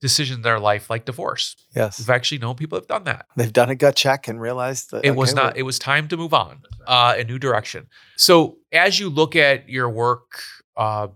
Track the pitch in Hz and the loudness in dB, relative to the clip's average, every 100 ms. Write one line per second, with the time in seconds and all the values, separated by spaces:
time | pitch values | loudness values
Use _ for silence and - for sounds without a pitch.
0 | 135 - 139 127 117 110 104 104 - 117 | -2 0 -2 -2 -2 0 2 0 -4 -8
1 | 123 120 196 - - - _ - 107 - | -8 -8 -8 -6 -8 -10 _ -4 -4 -4
2 | 117 123 - 147 117 127 156 185 - 220 | -2 0 0 -6 -6 -8 -8 -8 -6 -6
3 | 175 - - 127 113 117 123 131 143 - | -4 -8 -8 -4 0 2 2 2 2 4
4 | 139 139 - 113 113 127 127 131 - 113 | 2 0 -4 -8 -6 -6 -6 -8 -10 -2
5 | 143 131 127 131 131 - 131 131 - 143 | 0 2 0 2 0 -2 -6 -6 -2 -2
6 | 151 165 165 151 85 139 - - - 127 | -2 -6 0 0 0 -10 -20 -12 0 4
7 | 123 107 117 127 135 110 - 85 - _ | 4 2 -2 -4 -2 -2 -4 -12 -18 _
8 | _ - - 175 151 - _ 160 190 190 | _ 2 6 6 6 -2 _ 2 2 2
9 | 196 147 156 170 143 135 - 127 120 110 | 0 0 2 4 4 2 -2 -4 -2 0
10 | 117 123 _ - - - _ - 110 107 | 0 0 _ -18 -18 -20 _ -4 -2 -2
11 | 104 | -6